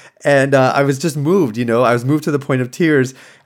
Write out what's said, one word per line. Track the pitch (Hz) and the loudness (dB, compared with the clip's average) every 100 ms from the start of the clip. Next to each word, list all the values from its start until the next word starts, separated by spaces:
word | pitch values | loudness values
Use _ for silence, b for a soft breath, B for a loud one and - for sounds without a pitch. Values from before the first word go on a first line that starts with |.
| B _ | B _
And, | 147 139 139 | 0 2 2
uh, | 135 131 135 | 2 2 2
I | |
was | 139 135 | 0 -2
just | 170 143 | -4 -2
moved, | 147 196 135 110 | 0 0 0 -2
you | 117 | 0
know, | 117 | 2
I | 120 | 2
was | 120 127 | 2 0
moved | 151 160 | -2 -2
to | |
the | 139 | -4
point | 135 127 | -2 -4
of | 127 | -4
tears, | - 160 147 131 B B B | -2 0 2 0 B B B